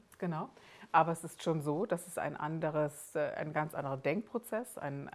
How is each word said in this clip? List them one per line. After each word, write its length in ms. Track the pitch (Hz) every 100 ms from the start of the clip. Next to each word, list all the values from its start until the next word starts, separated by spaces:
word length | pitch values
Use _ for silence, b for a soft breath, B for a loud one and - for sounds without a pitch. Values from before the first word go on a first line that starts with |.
| - -
genau. 320 | 180 160 262 B B B B
Aber 200 | 160 160
es 120 | 165
ist 200 | 160 -
schon 180 | 170 160
so, 240 | 147 151 220
dass 220 | 175 -
es 100 | -
ein 180 | - -
anderes, 800 | 156 160 160 151 147 - -
äh, 60 | 156 147 -
ein 160 | 151
ganz 220 | 151 156 -
anderer 220 | 139 135
Denkprozess, 800 | 139 190 - 226 - 220 247 -
ein, 280 | 143 139 -